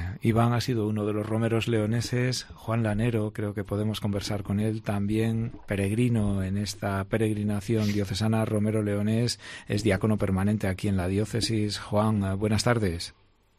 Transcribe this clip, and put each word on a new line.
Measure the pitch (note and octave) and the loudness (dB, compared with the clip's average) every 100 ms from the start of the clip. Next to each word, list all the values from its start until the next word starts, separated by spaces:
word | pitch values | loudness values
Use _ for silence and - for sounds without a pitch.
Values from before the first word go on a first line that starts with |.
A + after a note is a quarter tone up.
| F2 A2 | -6 -2
Iván | A2+ A2 A#2 | 2 4 4
ha | A#2+ | 2
sido | - A#2 G#2+ | 0 0 0
uno | G#2+ G#2 | 0 -2
de | |
los | G#2 G#2 | -2 -2
romeros | A2 A2+ A2+ G#2+ | 0 2 0 2
leoneses. | A2+ G#2 A#2 A2+ B2 B2+ B2 - | 0 2 0 -2 0 0 -2 -8
Juan | - - A2+ | -12 -4 0
Lanero, | A2 G#2 A#2+ A2+ G#2+ | 0 0 0 0 -2
creo | G#2 G#2 | -4 -6
que | G#2 | -4
podemos | G2 G2+ G#2+ G#2+ | -4 -2 -2 -2
conversar | G#2+ G2+ - G#2 | -2 -2 -2 -4
con | G2 G2+ | -2 0
él, | A2 A2 | 0 -2
también | A2 G2+ G2+ G#2+ A2+ A2+ A#2 - - | -4 -2 0 0 0 0 -4 -8 -6
peregrino | G2+ G2 G#2+ B2 A#2 G#2 G2 | -2 0 2 2 2 2 0
en | F#2+ G2 | 0 -2
esta | G#2 - G2+ G2 | -4 -4 -4 -2
peregrinación | F#2+ A2 A2 G#2 G#2 G#2 - A2+ G#2 | -2 0 2 0 0 -2 0 0 2
diocesana, | G#2 G2 F#2+ A2 A2 | 0 -2 0 2 2
romero | A2 G#2+ G#2+ G#2+ | 2 2 2 2
leonés, | G#2 G2+ G#2 A2+ A#2+ - - - - | 0 0 2 2 0 -2 -10 -14 -4
es | A2 | 0
diácono | G#2+ F#2+ A2 G#2+ | 2 2 2 2
permanente | G2+ F#2+ G2+ G#2+ G2 | 2 2 2 2 0
aquí | F#2 G#2 | -2 0
en | F#2+ | 0
la | F2+ | 2
diócesis. | G2 G#2+ A#2 - A2 G#2 G2+ | 0 0 -2 0 0 0 -4
Juan, | - G#2 A2 G#2+ | -2 2 4 2
eh, | F#2+ | 0
buenas | F#2+ G#2+ G#2+ | 0 2 2
tardes. | A#2+ A#2 G2+ E2+ - - _ _ _ | 2 2 2 -2 -8 -16 _ _ _